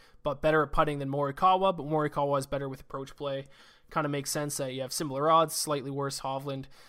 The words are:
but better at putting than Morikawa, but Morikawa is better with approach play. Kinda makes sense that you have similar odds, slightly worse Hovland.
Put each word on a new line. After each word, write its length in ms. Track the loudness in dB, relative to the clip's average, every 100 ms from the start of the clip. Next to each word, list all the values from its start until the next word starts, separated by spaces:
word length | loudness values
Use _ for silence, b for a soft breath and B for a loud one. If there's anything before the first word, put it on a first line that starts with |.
| b b
but 180 | -4 0
better 220 | 4 4
at 100 | 4
putting 260 | 4 2 0
than 100 | -2
Morikawa, 680 | 0 -2 2 4 4 4 0
but 80 | 0
Morikawa 520 | 0 0 0 0 0
is 100 | 0
better 200 | -4 -6
with 140 | -10
approach 340 | -12 -12 -12 -8
play. 320 | -6 -6 -8 B B B B
Kinda 160 | -2 0
makes 240 | 0 -2
sense 240 | -4 -4 -4
that 180 | -4
you 80 | -4
have 100 | -6
similar 360 | -4 -4 0 4
odds, 240 | 6 4
slightly 380 | 0 -2 -2 -2
worse 300 | -4 -4 -4
Hovland. 460 | -6 -6 -6 -8 -10 B